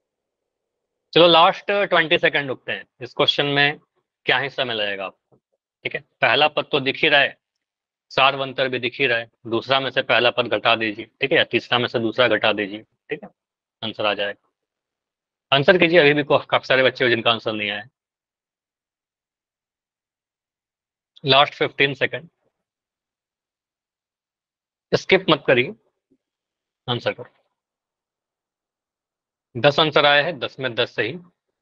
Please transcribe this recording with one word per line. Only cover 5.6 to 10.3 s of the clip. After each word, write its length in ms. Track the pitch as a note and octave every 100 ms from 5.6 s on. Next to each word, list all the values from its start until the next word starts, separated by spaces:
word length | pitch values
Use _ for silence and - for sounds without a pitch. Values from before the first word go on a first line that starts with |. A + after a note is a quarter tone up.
| _ _
ठीक 100 | -
है, 60 | - - _
पहला 280 | B2+ B2 D3+
पद 200 | - -
तो 80 | D3
दिख 160 | C3 C3
ही 120 | D#3+
रहा 120 | D3
है, 160 | A#2+ - _ _ _ _ _ _ _
सार्वंतर 580 | - C3+ C#3 C3+ B2+ C3
भी 100 | B2
दिख 200 | A#2+ -
ही 80 | C3+
रहा 120 | A#2
है, 120 | A#2 _ A2+
दूसरा 340 | A2+ A2+ C3+
में 100 | C3+
से 120 | C3
पहला 280 | - A2+ A#2+